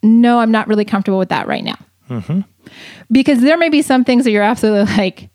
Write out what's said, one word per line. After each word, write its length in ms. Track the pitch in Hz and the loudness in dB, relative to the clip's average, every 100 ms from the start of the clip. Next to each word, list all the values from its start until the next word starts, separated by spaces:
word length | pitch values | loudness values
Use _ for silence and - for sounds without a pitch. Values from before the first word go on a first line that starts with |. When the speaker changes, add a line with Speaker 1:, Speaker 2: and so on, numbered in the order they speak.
Speaker 1:
"No, 380 | 214 226 240 240 | 4 4 4 2
I'm 120 | 226 | 0
not 180 | 233 - | -2 -2
really 160 | 214 208 | -4 -2
comfortable 340 | 208 196 190 | -4 -2 -4
with 100 | 185 | -2
that 180 | 147 - | -4 -4
right 180 | 71 - | -6 -6
now"? 140 | - _ _ _ | -12 _ _ _
Speaker 2:
Mm-hmm. 300 | 120 - 175 - _ - - - - - | -12 -6 -6 -6 _ -20 -20 -20 -20 -2
Speaker 1:
Because 300 | 233 269 277 | 0 2 2
there 160 | 254 339 | 2 2
may 100 | 330 | 0
be 140 | 302 | 0
some 240 | 294 262 254 | 0 0 2
things 180 | 240 | 2
that 80 | 247 | 2
you're 100 | 208 | 2
absolutely 540 | 208 233 220 208 202 202 | 0 0 0 0 0 0
like 340 | 190 - - | -2 -6 -20